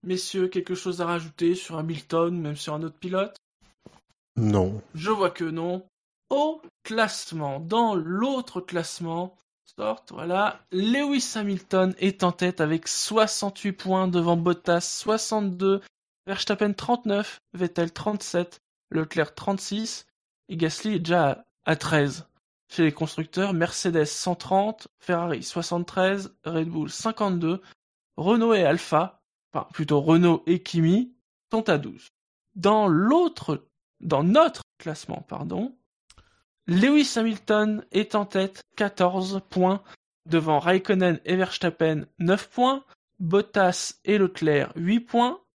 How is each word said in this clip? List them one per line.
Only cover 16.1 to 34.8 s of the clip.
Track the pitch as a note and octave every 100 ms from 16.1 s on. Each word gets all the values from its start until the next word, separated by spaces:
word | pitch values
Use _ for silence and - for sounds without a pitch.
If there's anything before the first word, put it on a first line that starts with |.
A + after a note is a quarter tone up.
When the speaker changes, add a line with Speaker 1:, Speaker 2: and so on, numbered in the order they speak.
| _ -
Speaker 1:
Verstappen | G3 - G3+ G#3
trente-neuf, | G3+ - A#3+ A#3 G3+ G#3 - _
Vettel | F3 F3 F3 E3+
trente-sept, | - - G#3 - F3 F3 - _ _ _
Leclerc | D#3+ D#3 - D3+
trente-six, | - - G3 - G3+ A3 - - _ _ _ _
et | E3
Gasly | D#3+ - G#3+
est | G3+
déjà | E3 F3 D3
à, | - - _ -
à | D#3
treize. | - D#3+ C#3+ C3+ - _ _ _ _
Chez | -
les | D#3+
constructeurs, | D3 C#3+ - D#3 - G3
Mercedes | F3 E3 - F#3+ E3 D3+
cent | - -
trente, | F3 - F#3+ G#3 A3 - _
Ferrari | - F3 E3+ C3+
soixante-treize, | - F3 E3+ F3 F3 - F#3 G3 G3 _
Red | - E3 D#3+
Bull | E3+ D3+
cinquante-deux, | - A3 A3 G3+ F3+ E3 F#3+ - _ _ _ _ -
Renault | D#3+ A3+ A3+
et | G#3+
Alpha, | E3 E3+ - D#3 F#3 _ _ _ _
enfin | - -
plutôt | - D#3 D3
Renault | D#3 E3 F3 D#3+ -
et | F3
Kimi, | - E3+ D#3+ G3 B3 _ _ _ _
sont | A3 A3
à | D3+
douze. | C#3 - - _ _ _ _ G3+
Dans | G3 G#3+ G3+
l'autre, | D#3+ G#3 D#4 F4 - - D3+ _ _ _ _
dans | F3 C#3+
notre | E3 B3+ E4 - -
classement, | _